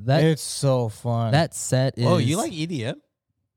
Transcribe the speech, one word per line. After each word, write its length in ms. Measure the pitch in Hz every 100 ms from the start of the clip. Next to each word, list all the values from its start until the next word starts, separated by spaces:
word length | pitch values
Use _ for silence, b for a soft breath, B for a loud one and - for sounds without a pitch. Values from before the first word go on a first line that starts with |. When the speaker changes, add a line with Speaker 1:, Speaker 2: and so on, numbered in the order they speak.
Speaker 1:
that 220 | 113 135
Speaker 2:
It's 200 | 160 151
so 460 | - - 139 127 113
fun. 420 | - 123 117 113
Speaker 1:
that 240 | 143 165 -
set 420 | - 131 131 -
is 80 | 120
Speaker 3:
Oh, 120 | -
you 200 | 110 180
like 140 | 311
E 160 | 170 165
D 180 | 151 113
M? 160 | 294 _ _ _ _ _